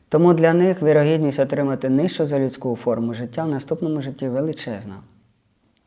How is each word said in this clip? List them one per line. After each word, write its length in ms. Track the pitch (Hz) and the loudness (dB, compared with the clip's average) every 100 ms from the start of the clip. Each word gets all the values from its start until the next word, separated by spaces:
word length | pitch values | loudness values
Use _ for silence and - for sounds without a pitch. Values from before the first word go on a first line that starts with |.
| _ | _
Тому 240 | 156 175 | 4 6
для 200 | 165 160 | 6 4
них 280 | 170 185 185 | 4 2 2
вірогідність 580 | 151 151 147 160 147 139 | 4 4 4 2 0 0
отримати 500 | 135 147 139 131 131 | -2 0 -2 -2 0
нижчу 360 | 135 180 - 147 | 0 0 -2 -2
за 140 | 143 | 0
людську 360 | 131 - 131 117 | -2 -4 -6 -4
форму 380 | 123 113 117 | -2 -2 -2
життя 300 | 113 120 165 | -6 -8 -6
в 60 | 160 | -4
наступному 520 | 135 139 156 165 151 | -4 -6 -6 -4 -4
житті 260 | 135 127 135 | -6 -8 -6
величезна. 680 | 127 156 156 127 104 104 95 - _ _ _ _ _ _ _ | -4 -4 -6 -10 -12 -12 -16 -20 _ _ _ _ _ _ _